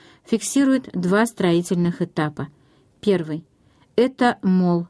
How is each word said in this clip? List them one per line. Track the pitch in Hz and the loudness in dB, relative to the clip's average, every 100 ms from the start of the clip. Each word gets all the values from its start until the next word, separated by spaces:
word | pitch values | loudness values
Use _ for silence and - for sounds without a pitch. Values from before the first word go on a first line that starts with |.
| - _ | -20 _
фиксирует | - 214 - 277 269 262 - | -4 -4 -2 0 2 0 -2
два | 180 175 202 226 | -6 0 0 0
строительных | - 180 170 175 180 175 170 | 0 0 0 0 0 0 -2
этапа. | 175 - 151 151 143 - _ _ _ _ | -6 -4 -4 -6 -12 -14 _ _ _ _
Первый. | 208 180 156 156 - _ _ _ _ | -2 0 -2 -10 -12 _ _ _ _
Это | - 254 262 247 - | -2 0 0 -2 0
мол | 190 185 180 170 | 0 2 2 0